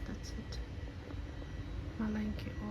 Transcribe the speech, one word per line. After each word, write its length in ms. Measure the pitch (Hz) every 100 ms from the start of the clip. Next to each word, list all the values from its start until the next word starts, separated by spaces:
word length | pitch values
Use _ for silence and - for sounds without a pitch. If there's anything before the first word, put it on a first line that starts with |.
| -
That's 200 | - -
it. 280 | - - - - - - - - - - - - - - - - -
Маленький 520 | 220 214 214 214 - - 208